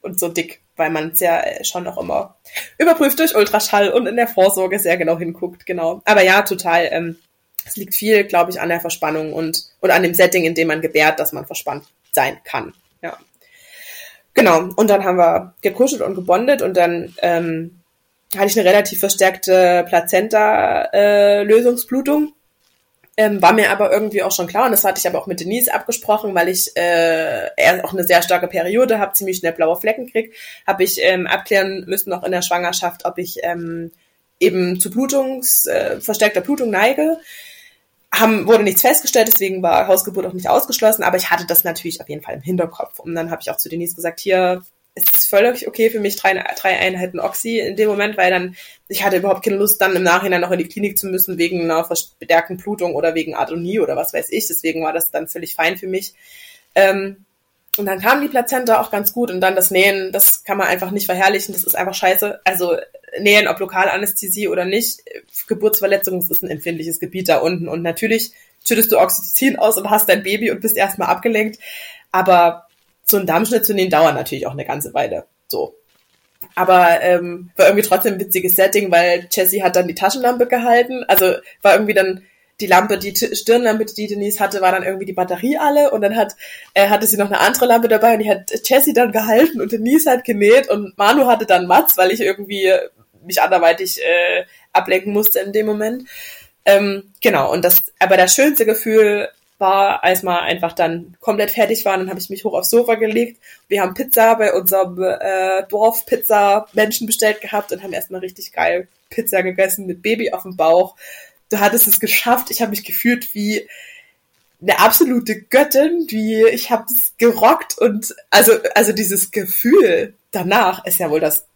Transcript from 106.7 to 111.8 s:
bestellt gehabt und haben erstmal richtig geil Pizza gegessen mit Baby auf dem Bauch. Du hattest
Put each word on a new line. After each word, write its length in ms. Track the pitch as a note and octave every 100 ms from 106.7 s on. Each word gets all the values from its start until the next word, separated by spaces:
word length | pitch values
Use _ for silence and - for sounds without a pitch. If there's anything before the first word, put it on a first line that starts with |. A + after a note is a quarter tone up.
| - G#3+ - G#3+
bestellt 340 | - G#3+ G#3+
gehabt 300 | G3 G#3 G3+
und 100 | F3+
haben 120 | G3
erstmal 280 | - - F#3
richtig 300 | F#3 F#3 -
geil 360 | E3 E3 F3 F#3+ _ _
Pizza 340 | - A3+ F#3+
gegessen 440 | F#3 F#3 F#3+ G3 F#3+
mit 140 | F3+
Baby 300 | G#3 A3+ A#3
auf 120 | -
dem 140 | F#3+ F#3
Bauch. 380 | D#3+ E3+ F#3 _ - - - _ _
Du 100 | G#3
hattest 280 | G3+ A#3